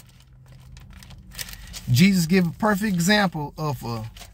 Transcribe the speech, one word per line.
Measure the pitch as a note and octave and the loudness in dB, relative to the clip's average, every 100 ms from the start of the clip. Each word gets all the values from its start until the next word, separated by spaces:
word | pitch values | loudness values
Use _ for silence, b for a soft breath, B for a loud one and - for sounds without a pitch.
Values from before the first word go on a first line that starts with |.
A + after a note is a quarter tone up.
| - - - - - - - - - - - - - - - B B - - | -20 -20 -20 -20 -20 -20 -20 -20 -20 -20 -20 -20 -16 -12 -12 B B -8 0
Jesus | B2 G3 F#3 D#3+ | 4 6 4 4
gave | F#3+ E3+ | 2 2
a | |
perfect | - G#3+ G3 G#3+ | 0 0 0 0
example | F3+ E3+ G#3 F#3+ D#3 D3 - | 0 2 4 2 -2 -8 -6
of | D#3 B2+ | -4 -4
a | A#2 A2+ A2+ - - | -6 -8 -10 -16 -20